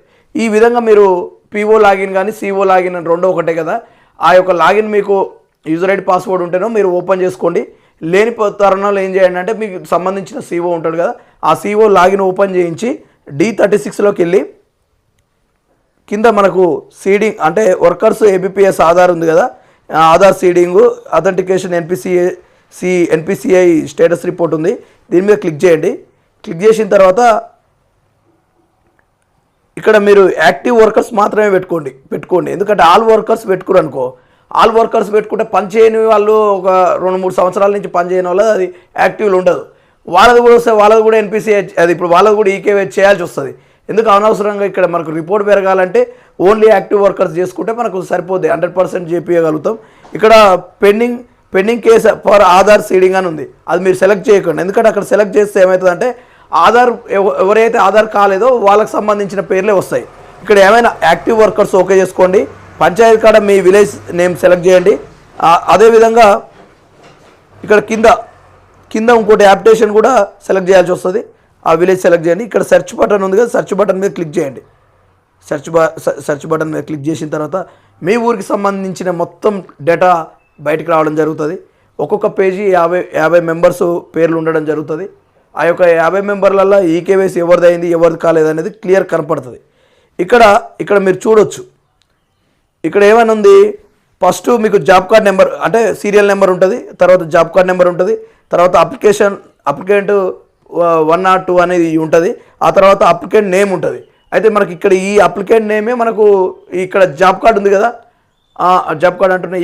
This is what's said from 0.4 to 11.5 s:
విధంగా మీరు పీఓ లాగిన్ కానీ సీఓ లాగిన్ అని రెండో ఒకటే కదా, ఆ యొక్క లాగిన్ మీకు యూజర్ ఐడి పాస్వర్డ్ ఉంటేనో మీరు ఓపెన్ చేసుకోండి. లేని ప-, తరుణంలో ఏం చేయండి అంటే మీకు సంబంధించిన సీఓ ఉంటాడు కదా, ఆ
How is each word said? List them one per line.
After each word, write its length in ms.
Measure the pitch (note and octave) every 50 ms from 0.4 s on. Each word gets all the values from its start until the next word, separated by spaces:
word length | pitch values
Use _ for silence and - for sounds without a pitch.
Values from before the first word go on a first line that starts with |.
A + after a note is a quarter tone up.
| A3 A3+
విధంగా 320 | G#3 G#3+ A3 A#3+ A#3+ A#3+
మీరు 500 | A3+ A3 G#3+ G3+ G#3 G3 F3+ F3 F3+ - - _ _ _ -
పీఓ 240 | G#3 G#3 G#3+ A3 A3
లాగిన్ 360 | G#3+ G3+ G3 F#3+ G3 G3 F#3+
కానీ 180 | F#3+ F#3+ G3+ G#3
సీఓ 320 | - - G3+ G3 G3 G3
లాగిన్ 320 | G3 F#3 F#3 F3+ F#3 F3+
అని 120 | F3+ E3 E3
రెండో 220 | E3+ F3+ F3+ F#3+
ఒకటే 240 | F3 E3 E3 D#3+ E3
కదా, 260 | E3 D#3+ E3 G3 A#3 A3+ _ _ _ _ _ _ _ -
ఆ 100 | D#3+ F3+
యొక్క 180 | F#3 F3+ F3+
లాగిన్ 380 | F#3 E3+ D#3+ E3+ G3 G#3+ G#3+ G#3+
మీకు 420 | G#3 G#3 G3 G3 G3+ G3 F#3+ F#3+ - - _ _ _ _ _
యూజర్ 240 | D#3 D#3+ E3 F#3 F#3
ఐడి 120 | G3 G3 F#3+
పాస్వర్డ్ 400 | G3 F#3 F3+ F3+ - F#3 F3+ F3
ఉంటేనో 260 | F3 E3+ F#3 F#3+ A3+
మీరు 200 | A#3 G#3+ G3 F#3
ఓపెన్ 340 | F3 F3+ E3 F3+ F#3+ F#3 F3+
చేసుకోండి. 460 | F#3 F3+ - - F3 F3 F#3+ A#3+ - - _ _ _ _ _ D#3
లేని 280 | D#3+ F3 G3 G#3+ A#3
ప-, 180 | A3+ A3+ G#3+ G3+ - -
తరుణంలో 400 | G3+ G3 F#3+ F#3+ G3 G#3 G3+ G3
ఏం 140 | F#3+ F#3+ F#3
చేయండి 240 | F#3+ F#3+ F3+ F3+ F3+
అంటే 140 | F3+ F#3+ A3+
మీకు 320 | G3 A3 G#3 F#3 F3+ D#3
సంబంధించిన 560 | - F#3+ E3+ F3+ F#3 G3 G3 F#3 - A3+ C4+
సీఓ 280 | - - - E3+ F3 F3+
ఉంటాడు 280 | F3 E3 D#3 E3 D#3+
కదా, 180 | E3 E3+ G#3 B3 - _ _ _ _ -
ఆ 100 | D#3